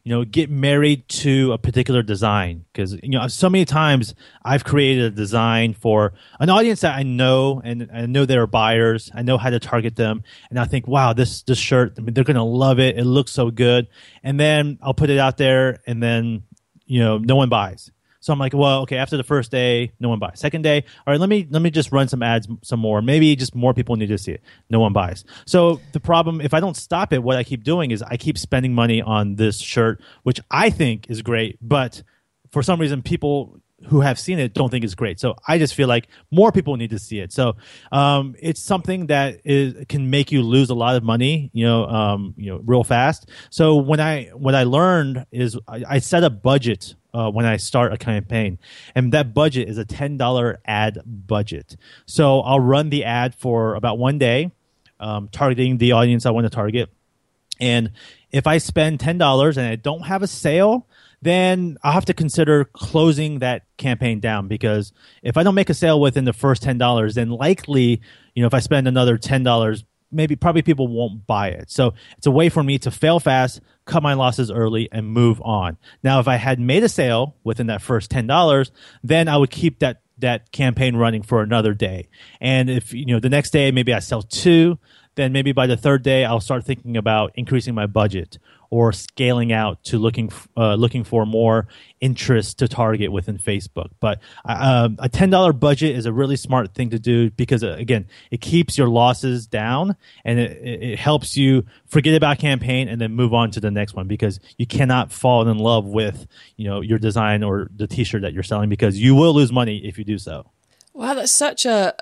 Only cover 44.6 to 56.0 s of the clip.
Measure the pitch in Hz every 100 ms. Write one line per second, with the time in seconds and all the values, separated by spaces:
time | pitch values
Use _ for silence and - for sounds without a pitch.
44.6 | 123 139 185 175 139 127 - 123 120 110
45.6 | - 113 120 135 - 170 165 104 127 139
46.6 | 117 98 - - _ 117 113 107 117 107
47.6 | - 123 120 104 - 104 95 113 104 90
48.6 | - - - 131 123 151 135 110 156 127
49.6 | 104 110 110 - 143 143 123 127 120 -
50.6 | - 104 107 104 117 104 95 104 104 73
51.6 | - - _ - - - 143 135 123 135
52.6 | 123 139 151 143 117 120 123 - 127 117
53.6 | 110 107 117 110 127 147 123 127 175 -
54.6 | _ _ _ - 107 104 101 - 139 127
55.6 | 127 123 120 117